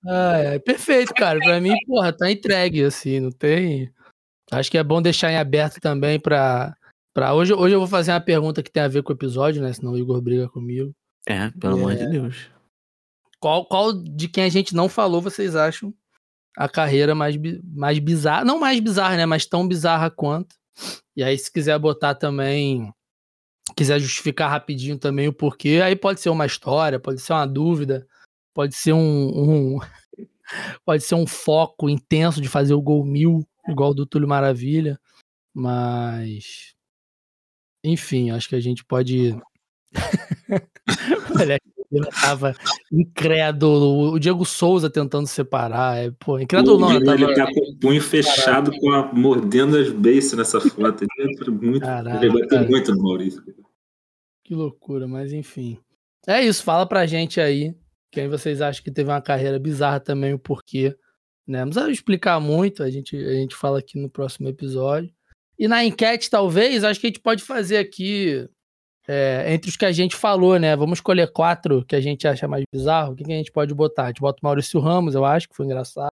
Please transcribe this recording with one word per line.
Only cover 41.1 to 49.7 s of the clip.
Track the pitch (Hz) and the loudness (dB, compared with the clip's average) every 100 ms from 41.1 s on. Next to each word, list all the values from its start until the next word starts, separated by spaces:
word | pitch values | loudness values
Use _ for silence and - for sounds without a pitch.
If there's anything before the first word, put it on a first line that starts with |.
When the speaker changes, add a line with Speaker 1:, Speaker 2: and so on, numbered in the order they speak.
| 359 - 330 | -2 0 0
Speaker 1:
Olha, | 165 143 _ - - | 2 0 _ -16 -4
ele | 143 147 - | -4 -2 0
tava | 139 139 139 127 - - _ | 0 0 -2 -4 -6 -8 _
incrédulo. | 156 170 - 156 160 156 147 156 147 143 139 147 | 0 0 0 0 2 0 2 4 6 4 4 2
O | 160 | 2
Diego | 151 180 - | 0 0 -2
Souza | - 175 185 156 | 0 2 4 2
tentando | 156 139 143 143 | -2 -2 -4 -4
separar. | - 131 131 120 117 127 120 | -4 -2 -2 -2 0 0 0
É, | 120 123 | -4 -8
pô, | - 135 | -4 -4
incrédulo | 131 180 262 202 | 0 4 6 8
Speaker 3:
O | |
Speaker 1:
não, | 180 | 6
Speaker 3:
Vini, | 123 | 6
Speaker 1:
tava | 135 139 | 6 4
Speaker 3:
ele | 143 | 4
tá | 139 135 | 4 2
com | - 139 | 0 -2
o | - | 0
punho | 131 147 | 2 2
fechado, | 147 156 147 139 131 131 139 | 2 2 2 2 4 2 2
Speaker 1:
Caralho. | 139 | 0
Speaker 3:
com | 143 | 2
a, | 139 135 | 2 2
mordendo | 123 131 123 104 120 139 | 2 4 4 4 2 4